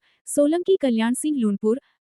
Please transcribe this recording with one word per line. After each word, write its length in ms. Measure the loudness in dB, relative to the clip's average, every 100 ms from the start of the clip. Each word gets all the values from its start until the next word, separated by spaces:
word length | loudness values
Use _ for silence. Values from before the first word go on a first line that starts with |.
| -6 _ -4 0
સોલંકી 400 | 2 2 0 0
કલ્યાણસિંહ 640 | 2 0 0 -2 -2 0
લુણપુર, 400 | 0 0 -2 -2 -6 _